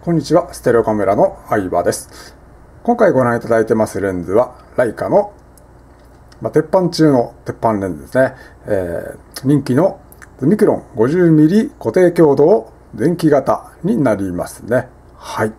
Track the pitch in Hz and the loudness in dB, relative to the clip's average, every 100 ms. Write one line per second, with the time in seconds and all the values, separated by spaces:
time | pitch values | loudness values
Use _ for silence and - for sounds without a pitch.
0 | - 170 143 156 - - - 117 113 107 | -2 -2 2 0 0 -6 0 0 0 -2
1 | 95 107 185 - - 117 92 82 107 113 | 0 0 0 -2 -4 -4 -2 -2 -2 -4
2 | - - - - - - - - - 233 | -10 -20 -20 -20 -20 -20 -20 -12 -4 0
3 | 208 131 123 120 117 113 110 117 107 104 | 2 2 0 -2 0 0 0 0 -2 -2
4 | 98 92 87 101 127 - - - 123 - | -4 -6 -2 0 0 -4 -16 -4 -4 -2
5 | 98 165 - - - - - - - - | 0 0 0 -8 -20 -20 -20 -20 -20 -20
6 | - - - - 113 147 156 190 175 170 | -20 -20 -20 -12 -4 -2 0 0 0 2
7 | 156 135 117 - - 117 117 107 98 78 | 2 4 0 -6 -14 -4 -2 -2 -4 -8
8 | 80 127 131 131 - - - 104 90 85 | -6 -2 -2 -2 -20 -20 -6 -4 -4 -8
9 | - - - - 131 147 143 127 185 - | -10 -16 -18 -8 0 0 0 0 0 -2
10 | - - - - 131 208 202 113 - - | -18 -20 -20 -6 -2 2 2 0 -6 -2
11 | 113 170 175 156 151 202 247 - - 143 | 0 2 4 4 4 4 0 -4 -2 2
12 | 180 175 160 139 147 220 - - - 107 | 2 4 2 4 4 2 0 -20 -20 -4
13 | 123 175 160 143 131 107 - - 170 233 | -2 0 2 2 0 -4 -4 -10 -4 0
14 | 135 104 95 87 - - 85 123 - - | 0 0 -4 -6 -10 -12 -4 -4 -4 -16
15 | - - - - 113 | -20 -20 -14 -6 -6